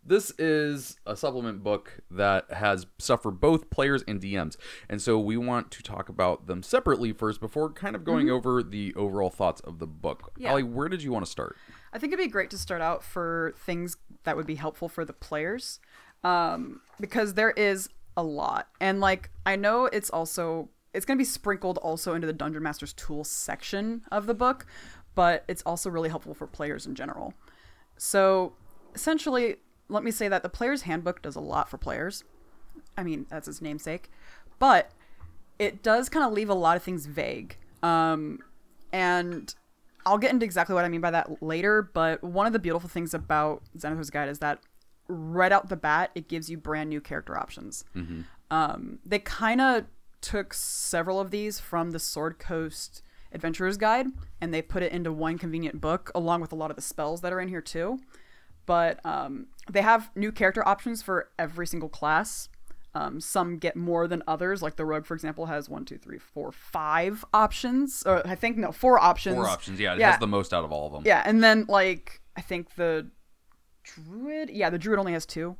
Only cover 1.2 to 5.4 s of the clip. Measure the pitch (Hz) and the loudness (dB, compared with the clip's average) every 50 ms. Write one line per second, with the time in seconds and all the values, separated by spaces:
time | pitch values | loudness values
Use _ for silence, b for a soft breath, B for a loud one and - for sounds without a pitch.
1.2 | - 147 127 127 120 113 107 98 101 104 104 101 - - - - - - 87 90 | -4 -4 -2 -2 -4 -6 -6 -4 -2 0 0 0 -2 -8 -18 -18 -18 -14 -2 2
2.2 | 101 101 98 95 - - - 92 104 104 98 92 90 - - _ - - 131 117 | 4 4 4 4 2 -2 -8 -2 0 2 2 0 -2 -10 -16 _ 0 2 2 2
3.2 | - 113 95 90 - 151 165 160 - - - - 139 143 139 135 - - 107 101 | 2 -4 -2 2 4 4 4 4 0 -4 -2 0 2 2 2 0 0 -2 -6 -6
4.2 | 95 98 98 98 82 78 - B B B B B B B - 104 98 - 113 110 | -6 -4 -2 -2 -2 -2 -6 B B B B B B B -8 -4 2 4 4 4
5.2 | 107 101 110 117 | 4 2 0 0